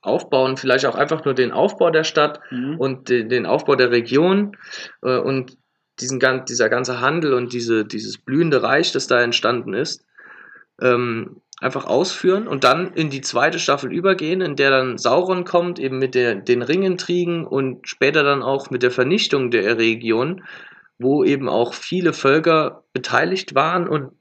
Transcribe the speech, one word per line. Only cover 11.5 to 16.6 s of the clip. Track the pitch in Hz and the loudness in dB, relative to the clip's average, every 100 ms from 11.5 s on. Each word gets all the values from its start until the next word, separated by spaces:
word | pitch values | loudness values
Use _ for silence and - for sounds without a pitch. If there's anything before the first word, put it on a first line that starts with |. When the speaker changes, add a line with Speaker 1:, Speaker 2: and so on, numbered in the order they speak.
| - | -6
Speaker 1:
einfach | 131 131 - | -6 -4 0
ausführen | 120 190 - 190 190 226 | 2 2 0 0 2 -2
und | 143 | 2
dann | 131 147 180 | 4 4 0
in | 165 156 | -4 -4
die | 135 | -4
zweite | - 120 151 175 | -4 0 0 0
Staffel | - 139 131 | -2 -2 -2
übergehen, | 170 190 190 156 185 | -2 0 0 -2 -2
in | 180 | -4
der | 143 139 | 0 2
dann | 135 131 110 | 4 2 -2
Sauron | 120 139 180 180 | 2 2 2 -2
kommt, | 175 175 175 170 | 0 0 0 -4
eben | 131 131 | -4 -2
mit | 131 | -2
der, | 131 120 104 | 2 0 0
den | 98 123 | 0 0